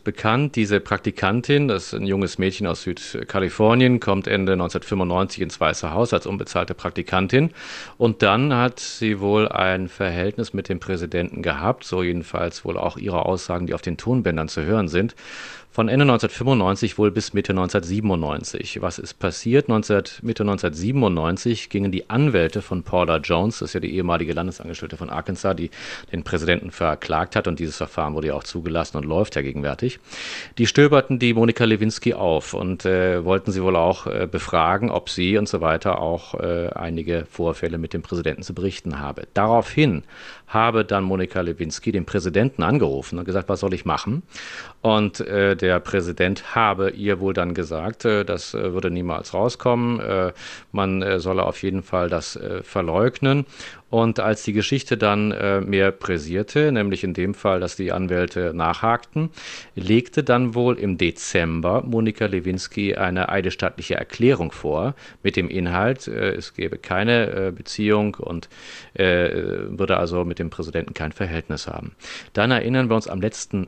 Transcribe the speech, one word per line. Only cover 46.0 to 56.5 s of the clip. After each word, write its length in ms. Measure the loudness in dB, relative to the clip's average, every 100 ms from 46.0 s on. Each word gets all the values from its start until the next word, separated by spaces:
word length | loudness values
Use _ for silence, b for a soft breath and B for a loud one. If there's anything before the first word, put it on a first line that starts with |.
| 0 0 0 0 -2
habe 380 | 2 2 2 -2
ihr 280 | 0 -2 0
wohl 140 | 0
dann 220 | 0 -2 -2
gesagt, 500 | -4 -6 -6 -2 0
äh, 180 | 2
das, 300 | 0 -4 -6
äh, 200 | -4 -4
würde 180 | -2 -2
niemals 420 | -2 -4 -6 -4
rauskommen, 680 | 0 0 0 0 2 0 -2
äh, 340 | -2 0 0 B B B B
man, 300 | -2 0 0
äh, 180 | 0 0
solle 240 | 0 0
auf 200 | 0 -2
jeden 180 | -4 -4
Fall 260 | -2 -2 0
das, 280 | -2 -4 -10
äh, 260 | -8 -8
verleugnen. 840 | -6 -4 0 2 2 2 2 2 0 B B B _
Und 300 | 2 4 2
als 240 | 0 0
die 100 | 0
Geschichte 440 | 0 2 0 0 2
dann, 340 | 4 4 2
äh, 300 | 0 0 0
mehr 300 | 2 4 4
präsierte, 800 | 2 -2 -4 -2 -4 0